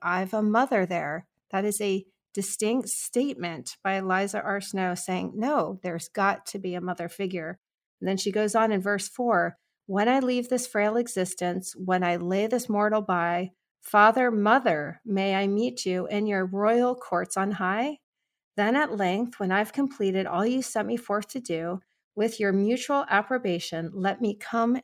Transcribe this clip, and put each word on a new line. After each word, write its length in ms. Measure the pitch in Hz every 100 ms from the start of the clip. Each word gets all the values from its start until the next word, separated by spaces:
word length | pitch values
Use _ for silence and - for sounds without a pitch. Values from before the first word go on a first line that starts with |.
I've 320 | 175 180 190
a 80 | 220
mother 460 | 214 214 269 226 180
there." 400 | 175 147 160 - _ _
That 140 | 196 208
is 140 | 208
a 240 | 208 196 190 _ _
distinct 560 | - 196 - 214 240 214
statement 880 | - - 240 277 262 175 160 - -
by 120 | 196
Eliza 480 | 196 190 185 202 202
R. 180 | 156 196
Snow 340 | 196 196 185
saying, 380 | 180 - 185 180 208
"No, 440 | 233 294 160 190
there's 260 | 180 165 -
got 360 | - 196 - -
to 120 | 202
be 160 | 190 180
a 60 |
mother 260 | 180 175 170
figure." 500 | - 196 180 160 180 _ _ _ -
And 80 | 185
then 80 | 190
she 120 | 208
goes 240 | 202 214 220
on 180 | 220
in 80 | 202
verse 260 | 190 202 196
four, 480 | - 240 208 170 - _ _ -
"When 240 | 190 220
I 100 | 269
leave 300 | 254 247 247
this 180 | 254 247
frail 300 | 208 208 226
existence, 760 | 240 - 185 - 180 180 185 -
when 260 | 185 185
I 140 | 180 175
lay 300 | 175 190 220
this 200 | 247 240
mortal 340 | 208 208 214
by, 500 | 202 180 170 175 185 _ _ _
Father, 520 | - 208 214 226 247
Mother, 680 | 220 208 240 240 156 147 160 -
may 280 | 196 196
I 140 | 190 196
meet 380 | 202 247 247 190
you 220 | 180 180
in 200 | 202 214
your 180 | 202 185
royal 480 | 196 208 233 247
courts 440 | 247 - 175 180 -
on 140 | 196
high? 480 | 196 180 202 277 294 _ _ _ _ _ -
Then 180 | 208 262
at 220 | 302 208
length, 420 | 185 190 240 -
when 140 | 190
I've 180 | 190 214
completed 540 | - 277 - 196 190 190
all 200 | 175 214
you 160 | 262
sent 280 | 247 220 208
me 80 | 233
forth 320 | - 208 208
to 100 | 269
do, 400 | 240 165 165 185 _ _ _ -
with 200 | 220 220
your 140 | 202
mutual 540 | 196 202 247 - 277 -
approbation, 800 | 196 214 254 233 170 - 165 165
let 260 | 190 190 196
me 160 | 226 208
come 420 | - 233 233 254